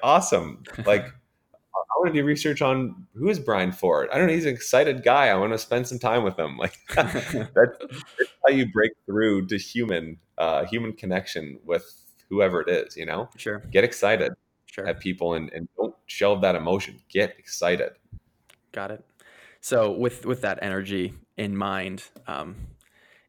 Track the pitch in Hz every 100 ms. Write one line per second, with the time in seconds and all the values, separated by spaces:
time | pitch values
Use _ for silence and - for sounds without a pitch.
0 | 127 175 190 92 80 - - - 101 104
1 | - - _ _ _ _ _ 98 - 135
2 | 180 151 143 147 156 139 139 131 123 -
3 | - 110 185 180 123 98 92 90 90 73
4 | 64 143 180 165 151 120 - 127 151 127
5 | 117 139 127 95 107 110 - 120 123 123
6 | 117 120 98 - 78 62 92 - - -
7 | 113 127 - 120 - - 123 - 294 131
8 | - - 127 _ 135 135 117 104 110 -
9 | - 104 110 98 92 101 - 120 110 85
10 | 80 80 _ - 82 73 90 113 113 110
11 | 92 92 - 82 73 64 82 82 - -
12 | _ _ - 98 92 87 85 85 - 82
13 | 80 85 82 - 107 104 - 95 117 -
14 | 101 110 69 - _ _ _ - 92 82
15 | 95 92 85 82 78 82 85 - 110 -
16 | - - 101 98 95 87 82 98 - -
17 | _ 95 107 - - - 87 87 - -
18 | _ - _ _ _ _ _ 104 101 107
19 | _ _ _ - - _ - 120 107 95
20 | 123 - 117 127 104 - 98 95 98 98
21 | 90 - _ - 104 98 98 95 92 98
22 | - - - 71 - - - - _ _
23 | _ _